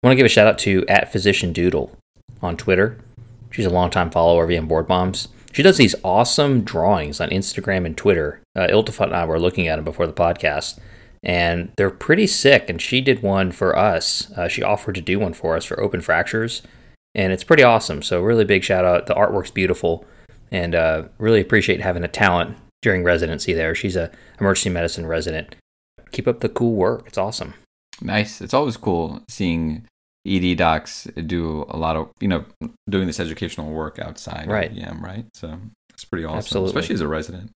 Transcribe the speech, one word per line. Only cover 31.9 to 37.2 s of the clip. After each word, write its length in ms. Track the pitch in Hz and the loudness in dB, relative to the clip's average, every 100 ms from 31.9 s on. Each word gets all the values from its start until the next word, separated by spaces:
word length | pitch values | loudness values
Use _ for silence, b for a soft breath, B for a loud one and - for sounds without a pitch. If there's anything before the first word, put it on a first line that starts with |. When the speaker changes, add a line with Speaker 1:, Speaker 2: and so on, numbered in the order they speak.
| 78 | -4
Speaker 2:
of, 160 | 76 _ | -6 _
you 80 | 101 | -2
know, 180 | 85 - _ 78 _ - | -2 -4 _ -16 _ -4
doing 180 | 98 92 | -2 -2
this 120 | 78 | -4
educational 520 | 85 80 87 - 78 | -8 -6 -8 -8 -8
work 260 | 78 78 - | -8 -8 -10
outside 480 | 76 73 - - - | -14 -12 -14 -12 -6
Speaker 1:
Right. 220 | 107 85 | -4 -4
Speaker 2:
of 60 | 95 | -8
E 40 | |
M, 220 | 82 82 | -12 -12
right? 220 | 85 98 117 - | -12 -12 -16 -16
So 220 | 80 80 107 _ _ | -14 -14 -16 _ _
it's 120 | - - | -20 -10
pretty 200 | 92 80 | -8 -6
awesome, 120 | 78 | -8
Speaker 1:
Absolutely. 320 | - 101 95 | -6 -4 -2
Speaker 2:
especially 260 | 120 - 147 | -4 -4 -4
as 60 | |
a 60 | 76 | -4
resident. 440 | 78 | -6